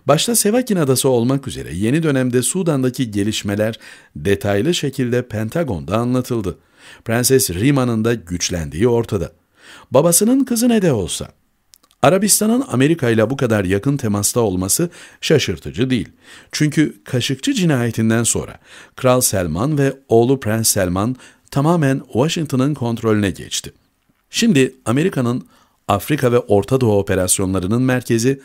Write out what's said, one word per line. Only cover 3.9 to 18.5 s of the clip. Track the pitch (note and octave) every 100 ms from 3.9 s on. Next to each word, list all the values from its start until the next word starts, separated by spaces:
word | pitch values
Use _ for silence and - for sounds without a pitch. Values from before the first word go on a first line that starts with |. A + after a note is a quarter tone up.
| - _ -
detaylı | G2 G2 G2+ G2+ C#3+
şekilde | F3 C#3+ C3+ B2 A#2+ B2
Pentagon'da | G#2+ A2 E3 D3+ E2+ C#2+ A2
anlatıldı. | A#2+ B2+ B2 A#2+ F#2 - _ _ - -
Prenses | - A#2 B2 C3 -
Rima'nın | F2 C3 C#3 B2 A2
da | A2+
güçlendiği | A#2 E2+ F2 - F2 D2+ D2+ A#2+
ortada. | A#2 A2 G2+ D2+ - _ _ - - -
Babasının | B2+ E3+ E3 G#3+ C4+
kızı | C4 A#3 B3
ne | A3+
de | F3+
olsa, | A2+ E2+ - - - _ _ _ _ _ _ C#3
Arabistan'ın | F#3+ G3+ - G#3+ B3 C4+
Amerika | B2 C#3 E3 A#2+
ile | A2+ A2
bu | C#3
kadar | B2+ G#2+
yakın | F2+ G2 C#3 C#3+
temasta | A2 G2+ G2+ B2
olması | G#2+ F#2 F#2+ - E3+ - - -
şaşırtıcı | - D#3 - E2+ D2 C#2+ C3
değil. | B2 D2+ - - - -
Çünkü | - D3+ D#3 D3+ -
Kaşıkçı | - B2 - C3 -
cinayetinden | C4+ F3 C3 A#2+ A2+ A2 A2+
sonra | A2+ E2 -